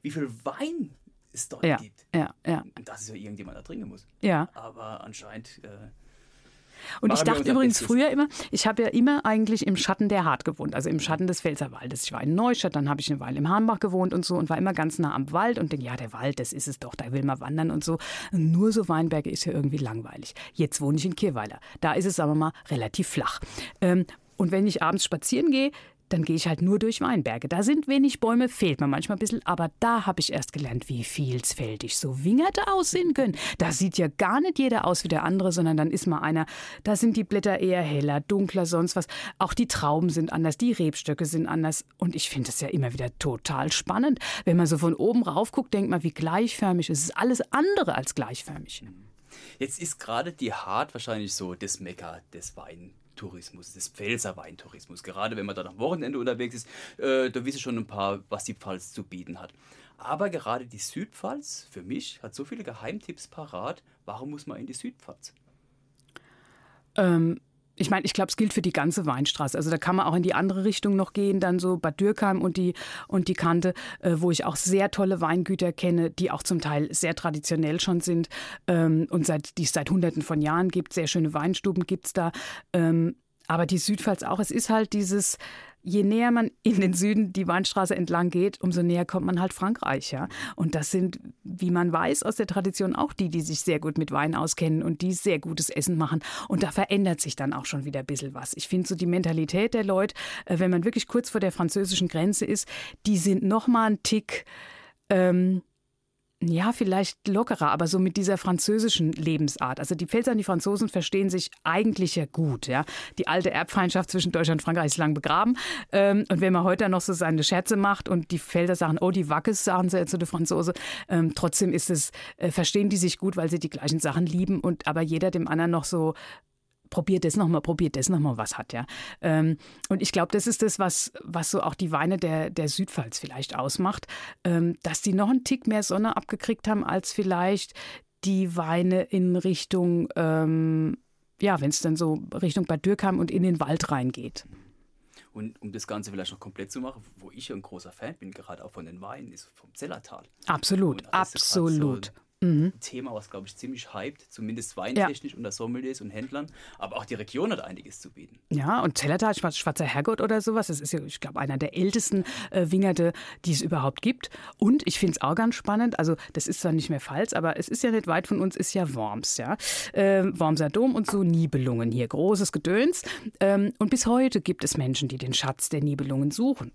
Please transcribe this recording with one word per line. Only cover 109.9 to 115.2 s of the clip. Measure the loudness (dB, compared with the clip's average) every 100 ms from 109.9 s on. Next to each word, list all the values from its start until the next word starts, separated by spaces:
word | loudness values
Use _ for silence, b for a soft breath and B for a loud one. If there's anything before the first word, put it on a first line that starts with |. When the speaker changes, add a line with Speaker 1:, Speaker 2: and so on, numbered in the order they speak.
Speaker 2:
die | -4
Pfälzer | 0 0 2
und | 0
die |
Franzosen | 2 0 0 0 0
verstehen | 0 0 2 2
sich | 0 -4 -6
eigentlich | -2 2 2 2 0 0
ja | -2
gut, | 0 0 0 -2
ja. | -2 -2 B B -6
Die | 0
alte | 2 2
Erbfeindschaft | 0 0 2 2 2 0
zwischen | 0 0
Deutschland | 2 2 2
und |
Frankreich | 2 0 0
ist | 2
lang | 2
begraben. | 2